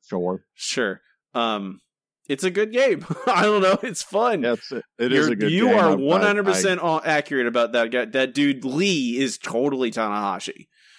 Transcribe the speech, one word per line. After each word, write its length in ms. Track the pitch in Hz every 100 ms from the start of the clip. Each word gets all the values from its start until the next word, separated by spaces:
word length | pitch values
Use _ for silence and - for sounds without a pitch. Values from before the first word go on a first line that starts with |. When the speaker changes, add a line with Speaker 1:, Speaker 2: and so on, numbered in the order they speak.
| -
Speaker 1:
chore. 360 | 95 90 95 _
Speaker 2:
Sure. 480 | - - - 107 92 _ _ _
Um, 460 | 123 117 104 98 98 _ _ _ _ -
it's 160 | 139
a 60 | 185
good 220 | 180 214
game. 320 | 247 269 170 170 165
<laughs> 100 | -
I 160 | 185
don't 180 | 208 208
know. 160 | 185 190
It's 200 | 254 165
fun. 380 | - 202 240 202
Speaker 1:
That's 320 | 120 117 -
it. 120 | 123 - -
It 140 | 120
Speaker 2:
You're, 80 | 139
Speaker 1:
is 60 | 156
a 80 | 107
good 140 | 107
Speaker 2:
you 140 | 175 240
Speaker 1:
game. 80 | 214
Speaker 2:
are 100 | 170
Speaker 1:
I, 20 |
I, 20 |
Speaker 2:
one 280 | - 139 185
hundred 220 | 208 202
percent 360 | 196 190 190 180
a-, 180 | 165 160
accurate 420 | 160 151 143 139 120
about 260 | 120 117
that 180 | 120 113
guy. 140 | 123 117
That 280 | 131 131
dude 300 | 135 143 135
Lee 520 | 131 143 196 165 123 120
is 180 | 135 -
totally 520 | - 113 143 135 123
Tanahashi. 800 | 113 110 104 101 90 - - - _ _